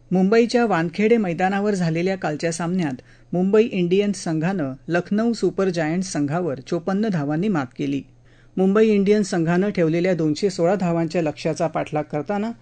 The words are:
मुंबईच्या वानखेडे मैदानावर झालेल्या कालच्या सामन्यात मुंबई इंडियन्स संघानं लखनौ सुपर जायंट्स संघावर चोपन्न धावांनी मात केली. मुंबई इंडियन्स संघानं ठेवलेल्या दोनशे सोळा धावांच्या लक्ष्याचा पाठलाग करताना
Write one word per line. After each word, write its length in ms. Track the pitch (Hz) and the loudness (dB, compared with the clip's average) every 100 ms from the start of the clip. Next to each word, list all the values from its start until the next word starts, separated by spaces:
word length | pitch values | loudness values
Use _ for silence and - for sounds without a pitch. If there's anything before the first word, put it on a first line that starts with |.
| - | -2
मुंबईच्या 560 | 185 190 226 233 240 233 | 2 4 4 2 2 2
वानखेडे 500 | 175 165 160 214 233 | 0 -2 0 2 2
मैदानावर 580 | 190 165 185 196 202 | 2 0 0 0 0
झालेल्या 420 | 202 170 160 180 190 | 0 0 0 -2 -2
कालच्या 360 | 175 151 170 | -4 -4 -4
सामन्यात 500 | 160 170 185 156 127 - - - | -4 -2 -2 -2 -6 -12 -20 -6
मुंबई 360 | 170 190 214 233 | -2 2 4 4
इंडियन्स 520 | 202 175 190 202 190 | 2 2 2 2 -2
संघानं 480 | - 160 165 196 139 131 - | -4 -2 -2 -2 -4 -8 -4
लखनौ 440 | 170 175 202 233 | -2 0 0 0
सुपर 360 | 226 185 - 190 | 0 0 0 -2
जायंट्स 440 | 175 156 175 185 | 0 -2 -2 -2
संघावर 460 | 156 143 160 175 131 | -2 -2 -2 -2 -6
चोपन्न 500 | 127 170 165 190 226 | -4 -4 -2 -2 -2
धावांनी 400 | 180 143 151 208 | -2 -2 -2 0
मात 180 | 175 131 - | -2 -4 -6
केली. 240 | 147 139 - - - - - - | -4 -4 -6 -16 -20 -20 -10 0
मुंबई 320 | 190 202 220 | 2 4 4
इंडियन्स 420 | 202 196 214 196 | 4 4 2 2
संघानं 400 | 190 160 175 202 | 0 2 2 0
ठेवलेल्या 440 | 196 165 170 190 | 0 0 2 0
दोनशे 360 | 175 156 147 202 | 0 0 0 -2
सोळा 240 | 185 170 | 0 0
धावांच्या 480 | 196 180 170 165 180 | 2 0 0 0 -2
लक्ष्याचा 440 | 156 - 165 156 165 | -2 -2 -4 -2 -2
पाठलाग 360 | 160 147 151 151 | -2 -4 -4 -4
करताना 380 | 147 139 202 220 233 | -6 -4 -4 -4 -8